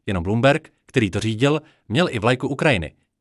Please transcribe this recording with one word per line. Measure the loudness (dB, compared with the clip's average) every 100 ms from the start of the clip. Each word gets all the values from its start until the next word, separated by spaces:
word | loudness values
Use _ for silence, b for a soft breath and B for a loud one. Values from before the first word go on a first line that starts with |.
| -6
jenom | -4
Bloomberg, | -2 2 2 2 -2 _ _
který | 0 0
to | 0
řídil, | -4 0 0 0 b b -4
měl | 0 0
i | 0
vlajku | 0 0 -2
Ukrajiny. | -2 0 0 -2 -12 _ _